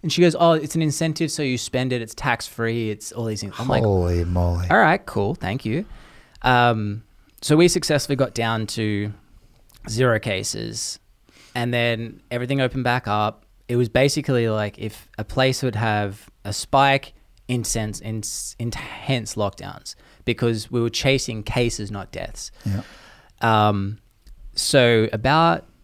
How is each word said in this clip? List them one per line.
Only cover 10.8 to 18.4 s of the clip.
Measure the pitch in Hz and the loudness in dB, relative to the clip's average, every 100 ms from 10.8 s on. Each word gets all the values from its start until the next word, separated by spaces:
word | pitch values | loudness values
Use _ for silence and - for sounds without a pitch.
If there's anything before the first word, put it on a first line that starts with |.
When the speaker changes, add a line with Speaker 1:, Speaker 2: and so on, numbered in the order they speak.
| - - _ _ _ _ - | -10 -12 _ _ _ _ -12
Speaker 1:
and | 123 120 | -6 -2
then | 120 120 113 113 - _ | 0 0 -2 -6 -14 _
everything | 120 123 139 | -6 -2 0
opened | 127 135 | 0 0
back | 123 123 107 | 0 0 0
up. | 104 107 - _ _ - | 0 0 -4 _ _ -4
It | |
was | 120 120 | 0 2
basically | 123 143 156 143 127 113 | 4 2 2 0 0 0
like | 107 104 - | 0 -4 -6
if | 107 - - - | -10 -10 -16 -12
a | |
place | 107 - 131 127 | -6 0 0 2
would | 131 | -2
have | 104 113 107 101 101 - _ 101 | 0 0 0 -2 -6 -20 _ -10
a | |
spike, | 95 - 139 139 135 - - _ - - | -8 0 4 4 2 -2 -20 _ -20 -4
intense, | 123 107 113 107 104 | -4 -2 -4 -4 -8
in-, | 110 110 - - | -8 -8 -8 -10